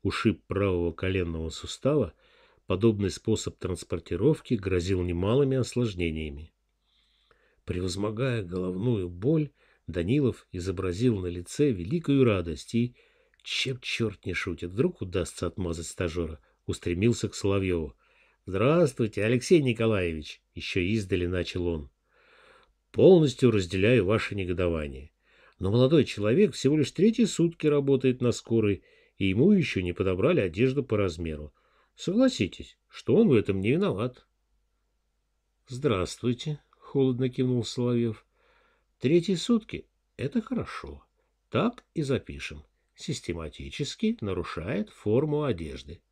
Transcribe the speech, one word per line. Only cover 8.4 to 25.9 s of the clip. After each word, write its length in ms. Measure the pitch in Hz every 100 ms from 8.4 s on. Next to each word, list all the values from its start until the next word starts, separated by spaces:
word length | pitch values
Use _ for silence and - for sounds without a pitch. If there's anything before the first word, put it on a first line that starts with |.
головную 680 | 90 92 90 92 120 110 87
боль, 400 | 87 117 160 147 _ _ _ -
Данилов 600 | 85 85 143 127 - _
изобразил 680 | 92 87 87 92 87 127 104
на 100 | 90
лице 440 | 87 87 - 147
великую 540 | 101 85 170 160 139 123
радость 500 | 98 82 76 - 113
и, 200 | 123 - _ _ _ _
чем 380 | - - 131 123
черт 460 | - - 110 95 -
не 80 |
шутит, 380 | 85 - 85 90
вдруг 300 | 95 170 -
удастся 460 | 95 92 82 - 90
отмазать 400 | - 87 82 82
стажера, 520 | - 87 85 80 78 _ _ -
устремился 640 | 92 - 87 113 113 101
к 60 | -
Соловьеву. 600 | 101 98 95 87 73 - _ _ _ _ -
«Здравствуйте, 800 | 95 120 170 156 - 110 -
Алексей 380 | 107 123 - 175
Николаевич!» 800 | 131 107 113 104 87 78 78 - _
еще 280 | - - 98
издали 440 | 90 110 95 95 87
начал 420 | 90 85 92 87
он. 220 | 82 71 _ _ _ _ _ _ - _ _ _
«Полностью 600 | 110 139 180 147 - 127
разделяю 540 | 107 87 95 101 127 92
ваше 300 | 107 - 101
негодование. 760 | 90 90 87 82 73 67 76 _ _ _ - _
Но 120 | 90
молодой 320 | 117 131